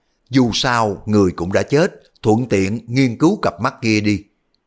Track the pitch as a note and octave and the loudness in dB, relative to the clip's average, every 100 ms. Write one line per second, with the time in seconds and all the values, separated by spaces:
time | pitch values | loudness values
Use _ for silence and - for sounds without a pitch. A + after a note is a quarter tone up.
0 | _ _ _ C3 B2 - C3+ A#2+ G#2+ F#2 | _ _ _ 0 2 0 -2 0 0 -4
1 | G#2 G#2 F#2 E2+ F2 G2+ G2+ C#3+ F#3+ - | 0 2 2 0 -2 -2 0 0 0 -4
2 | _ _ A2+ A2 B2 G2 F#2+ A#2 - B2 | _ _ 0 0 0 0 0 -4 -4 0
3 | C3 A2 D#3 G#3 G2+ - C3 - A2+ G#2+ | 0 2 0 0 -4 -4 -6 -4 0 0
4 | G#2 G2+ - _ _ _ | 0 -2 -6 _ _ _